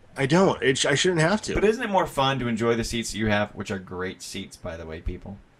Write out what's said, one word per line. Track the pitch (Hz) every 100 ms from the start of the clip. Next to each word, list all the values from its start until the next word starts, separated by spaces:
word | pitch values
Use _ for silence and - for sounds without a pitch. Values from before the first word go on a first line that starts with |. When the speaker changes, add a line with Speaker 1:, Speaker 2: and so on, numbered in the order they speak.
| - -
Speaker 1:
I | 127
don't. | 165 185 113
It | 127 131
sh-, | 139
I | 143
shouldn't | 185 170
have | 160 214
to. | -
Speaker 2:
But | -
isn't | 202 233
it | 226
more | 190 165
fun | - 135 131
to | 120
enjoy | 110 117 117
the |
seats | 110 117 113
that | 98
you | 110
have, | 104 101 -
which | 101
are | 98
great | 92 90 92 -
seats, | - 98 95 -
by | 90 82
the | 80
way, | 82
people? | - 90 95 101 - _